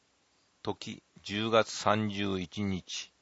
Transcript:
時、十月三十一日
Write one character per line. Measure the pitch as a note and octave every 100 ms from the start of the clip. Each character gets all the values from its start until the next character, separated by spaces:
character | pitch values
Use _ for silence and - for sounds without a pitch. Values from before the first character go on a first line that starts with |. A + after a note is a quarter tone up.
| _ _ _ _ _ _
時、 | G#2+ G2 A2+ - - -
十 | - G2+ A2+
月 | A2 G#2+
三 | - G#2 G#2+ G#2+
十 | G2+ G2+ F#2+
一 | F2+ G#2
日 | G2+ F#2 - - - _